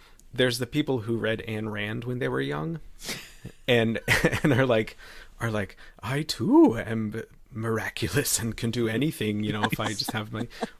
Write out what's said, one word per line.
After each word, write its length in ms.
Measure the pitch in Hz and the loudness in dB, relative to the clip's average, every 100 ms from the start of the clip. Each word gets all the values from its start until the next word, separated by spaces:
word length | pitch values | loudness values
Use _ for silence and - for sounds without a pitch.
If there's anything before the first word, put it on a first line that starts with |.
| - - - | -20 -20 -6
there's 240 | - 127 120 | 2 2 2
the 80 | 123 | -2
people 340 | 151 147 127 | -2 0 0
who 160 | 107 113 | 0 -2
read 280 | 107 110 - | 0 -2 -4
Ayn 240 | 107 107 | -6 -4
Rand 340 | 104 104 120 | -4 -4 -6
when 140 | 120 123 | -6 -4
they 100 | 135 | -2
were 120 | 131 | -2
young 400 | 139 143 160 160 - - - - - - - - - | -4 -4 -4 -6 -10 -14 -10 -10 -12 -18 -18 -6 2
and, 320 | 120 113 107 - 113 | 4 4 0 2 4
<laughs> 200 | 151 113 | 4 2
and 100 | 160 | 4
are 140 | 123 131 | 4 4
like, 300 | 110 110 - - - - - | 4 0 -6 -18 -18 -18 -6
are 100 | 117 | -4
like, 240 | 107 95 - - - | -2 -4 -10 -20 -12
"I 200 | 107 139 | -4 -4
too 540 | 156 - 135 311 302 113 | -2 -2 6 8 8 6
am 460 | 107 113 107 110 - - - | -2 -2 -2 -6 -10 -16 -14
miraculous 840 | 110 113 110 - - 113 143 - - | -6 -2 -2 -2 -4 0 0 0 0
and 160 | 117 - | -2 -2
can 140 | 117 | -2
do 160 | 120 110 | 0 0
anything, 540 | 110 156 - 107 104 | 2 0 0 -2 0
you 80 | 107 | -2
know, 100 | 107 | 0
if 160 | - - | 0 0
I 80 | 107 | -2
just 160 | 104 - | -4 -4
have 220 | 107 107 | -4 -4
my 160 | 110 117 - - | -6 -8 -8 -10